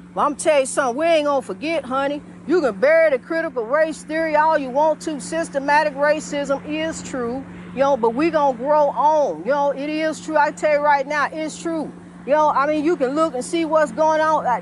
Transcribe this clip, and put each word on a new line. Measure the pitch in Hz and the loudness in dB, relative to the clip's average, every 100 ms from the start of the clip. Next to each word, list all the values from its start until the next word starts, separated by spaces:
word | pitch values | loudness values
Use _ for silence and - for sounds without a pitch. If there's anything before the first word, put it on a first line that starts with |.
| - | -8
But | 185 269 | -2 -2
I'm | 269 | 0
telling | 330 294 | 2 2
you | 262 | 2
something, | - 262 247 | 0 -2 0
we | 339 | 2
ain't | 320 294 | 2 2
gonna | 277 | -2
forget, | 220 190 294 320 | -4 -6 -4 -4
honey. | 247 262 277 294 - - - | -4 -2 -2 -4 -10 -12 -2
You | 349 | 0
can | 262 190 | 0 2
bury | 269 330 320 | 4 6 4
the | 254 | 2
critical | - 330 320 254 | -2 -4 -4 -4
race | 220 302 320 - | -2 0 0 -4
theory | - 320 320 302 | -6 -4 2 4
all | 320 311 | 4 2
you | 254 | 0
want | 262 311 302 | 0 2 0
to. | 330 294 | -4 -8
Systematic | 180 320 - 277 277 294 302 | -6 -6 -4 -4 2 2 2
racism | 269 294 302 - 285 269 277 285 | 0 0 0 -4 -4 -2 -4 -4
is | 311 320 311 | -4 -4 -6
true, | - 269 233 262 262 - - | -8 -6 -6 -6 -10 -16 -8
you | 240 | 0
know, | 277 269 | 2 2
but | 233 | 0
we | 233 330 | 0 0
gonna | 302 285 233 | 2 0 0
grow | 269 302 285 | 2 4 2
on. | - 294 311 262 156 | 2 2 4 2 -2
You | 190 | -2
know, | 285 285 | 0 0
it | 269 294 | -2 -4
is | 311 311 - | -2 -2 -4
true. | - 302 | -2 0
I | 302 | 0
tell | 302 311 | 0 0
you | 294 | 2
right | 294 285 277 | 2 2 0
now, | 294 262 | -2 -2
it's | 311 311 - | -4 -8 -6
true. | 339 320 180 - - - 233 | -6 -4 -6 -12 -20 -10 0
You | |
know, | 302 302 | 2 4
I | 247 285 | 2 0
mean, | 311 | 0
you | 294 339 | 0 0
can | 254 | 0
look | 294 320 | 0 0
and | 247 | -2
see | 247 330 | -4 -2
what's | 311 311 294 | 2 2 2
going | - 311 311 | 2 2 2
on. | 311 302 - | 2 2 0
Uh, | 214 | -2